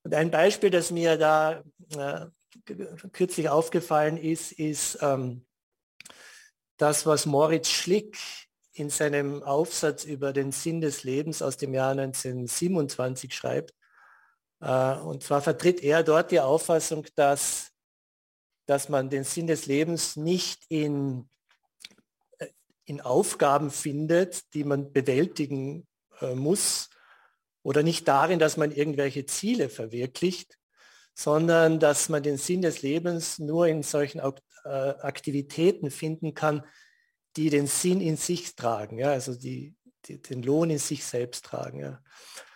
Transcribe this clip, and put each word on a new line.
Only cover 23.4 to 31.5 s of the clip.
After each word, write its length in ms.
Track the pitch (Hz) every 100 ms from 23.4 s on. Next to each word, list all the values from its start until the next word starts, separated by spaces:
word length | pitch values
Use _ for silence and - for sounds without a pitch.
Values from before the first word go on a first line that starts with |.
| 147 143 151
findet, 840 | - 151 143 156 170 185 - -
die 100 | 151
man 280 | 143 143 139
bewältigen, 960 | 139 131 131 180 - 143 139 135 160 - _ _ -
äh, 140 | 135
muss, 560 | 127 143 202 - - - _ _ _ _ _ _ _
oder 220 | - 139
nicht 240 | 156 165 -
darin, 320 | 139 160 180
dass 160 | 156 160
man 160 | 151
irgendwelche 520 | 143 147 143 139 139
Ziele 440 | - - 202 247 139
verwirklicht, 920 | - 113 117 127 - 180 190 - _ _ _ _ _ _
sondern 640 | - - 151 170